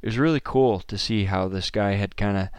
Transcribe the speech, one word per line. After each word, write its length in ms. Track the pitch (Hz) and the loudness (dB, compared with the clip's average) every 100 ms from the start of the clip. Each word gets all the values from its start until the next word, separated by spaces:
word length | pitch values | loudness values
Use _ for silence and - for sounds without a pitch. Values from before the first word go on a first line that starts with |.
It 40 | - | -2
was 120 | 113 | 0
really 240 | 151 151 | 2 2
cool 360 | - 135 131 98 | 0 2 4 2
to 180 | - 101 | -2 -6
see 280 | - 110 98 | -2 0 2
how 220 | 95 95 | 0 0
this 220 | 95 90 | -2 -4
guy 220 | 107 101 | 0 0
had 240 | 98 98 - | 0 -2 -2
kinda 340 | 104 98 95 | 0 0 -2